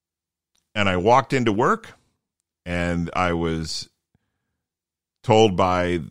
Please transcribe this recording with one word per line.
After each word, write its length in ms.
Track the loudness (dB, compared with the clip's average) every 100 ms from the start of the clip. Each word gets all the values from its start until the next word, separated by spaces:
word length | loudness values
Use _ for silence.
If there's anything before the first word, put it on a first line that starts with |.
| _ _ _ _ _ _ _
And 160 | -4 -2
I 80 | 0
walked 360 | 2 2 2
into 200 | 0 0
work, 400 | 0 0 -2 -8 -20 _ _ _ _ _ _ -8
and 460 | -6 -4 -4 -4
I 200 | -4 -2
was 560 | -2 -4 -4 -6 -10 -14 _ _ _ _ _ _ _ _ _ _ _ _ _
told 340 | 2 4 4 4
by 420 | 0 0 0 -2 -6